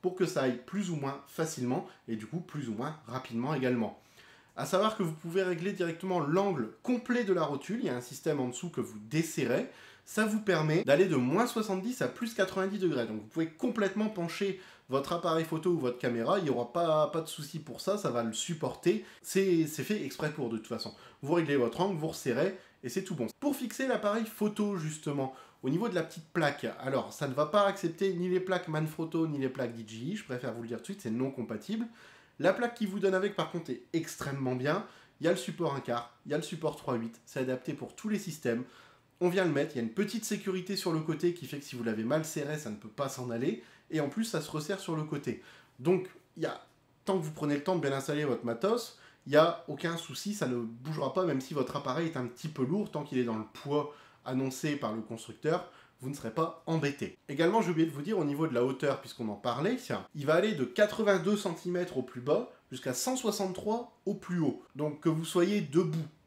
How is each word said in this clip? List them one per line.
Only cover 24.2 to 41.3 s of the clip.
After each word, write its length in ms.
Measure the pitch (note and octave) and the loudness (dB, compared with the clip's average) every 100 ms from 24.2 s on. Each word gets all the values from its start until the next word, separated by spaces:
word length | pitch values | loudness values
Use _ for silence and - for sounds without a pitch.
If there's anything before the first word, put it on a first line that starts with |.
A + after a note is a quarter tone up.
| A3 | -2
photo, 520 | - G#3 G#3 G#3 G3 | -2 -2 2 0 0
justement, 560 | D#3 D#3 - C#3+ C3 - - _ | -4 -4 -4 -2 -2 -6 -20 _
au 80 | C3 | 0
niveau 180 | E3 A3+ | 0 2
de 60 | F3+ | 0
la 80 | |
petite 240 | D#3+ - - | -4 -8 -6
plaque, 400 | - D3 C#3 - - | 2 2 2 -6 -4
alors, 340 | C3 C3+ A2+ | -2 -2 -2
ça 140 | - C#3+ | -4 -4
ne 60 | |
va 140 | B2+ D3+ | 0 2
pas 180 | G3+ G3+ | 4 4
accepter 480 | G3 E3+ D#3+ G3 | 2 -4 0 0
ni 160 | F3 F3+ | 0 2
les 100 | F3+ | 0
plaques 280 | F#3 F3+ F3 | 2 -2 0
Manfrotto, 580 | D#3 D#3 - D#3+ E3 D#3+ | -2 -2 -2 -4 0 0
ni 120 | C#3+ | 0
les 100 | C3 | -2
plaques 240 | C3 A#2+ | -2 -4
D 100 | A#2 A2 | -6 -10
J 240 | A2+ B2 | -8 -6
I, 40 | G#3+ | -6
je 60 | |
préfère 300 | - B2+ B2+ | -6 -6 -4
vous 80 | A2+ | -6
le 60 | A#2 | -6
dire 100 | A#2 | -8
tout 60 | |
de 20 | - | -8
suite, 160 | G3 | -8
c'est 80 | A2+ | -4
non 220 | A2+ C3+ | -2 -2
compatible. 560 | C3+ A2+ G#2+ - A3 A#3 - - - - _ | -2 -6 -6 -4 -4 -4 -10 -20 -20 -20 _
La 160 | E3 | 2
plaque 220 | F#3+ A#3+ A#3 | 4 0 -2
qui 100 | G#3 | -4
vous 140 | G3 | 2
donne 160 | F#3+ F#3+ | 2 4
avec, 200 | G3+ G3+ | 0 0
par 140 | D#3+ | -2
contre, 220 | F3 D#3 | -4 -6
est 100 | A#2+ - | -8 -2
extrêmement 600 | E3 D#3 - D3 C#3 C3 | -4 -2 -6 -6 -2 -2
bien. 320 | B2+ C3+ F3 A3 - - _ | 0 2 0 -2 -16 -20 _
Il 60 | D#3+ | 0
y 20 | |
a 40 | |
le 60 | F3+ | 0
support 360 | - E3 E3 | -2 -2 -2
un 60 | C#3 | -2
quart, 340 | B2+ A#2+ - _ - | -2 -4 -4 _ -4
il 40 | |
y 40 | D3 | -4
a 20 | |
le 60 | |
support 320 | E3+ E3 D#3 D3+ | -4 -4 -4 -4
trois 180 | - B2 | -4 -2
huit, 240 | A2+ - - | -2 -10 -10
c'est 140 | - | -4
adapté 340 | C3 B2+ - | -2 -2 -4
pour 220 | D3+ A#2+ - | -6 -8 -8
tous 140 | G#3+ | -2
les 100 | G#3 | -2
systèmes. 460 | - D#3 B2 A#2 C3 - - - _ _ | -2 -4 -2 -2 -2 -14 -20 -20 _ _
On 100 | F3+ | 2
vient 160 | F#3 F3+ | 4 4
le 60 | |
mettre, 240 | C#3+ D3+ B2+ | 2 0 0
il 20 | |
y 40 | |
a 20 | |
une 100 | A2+ | -2
petite 320 | - G#3 A#3 - | 0 0 -2 -2
sécurité 500 | G#3 - F#3 F3+ F#3+ | -2 0 -2 -2 -2
sur 160 | F#3 | 0
le 80 | D#3+ | 0
côté 340 | D#3 D3+ F3 | 0 2 2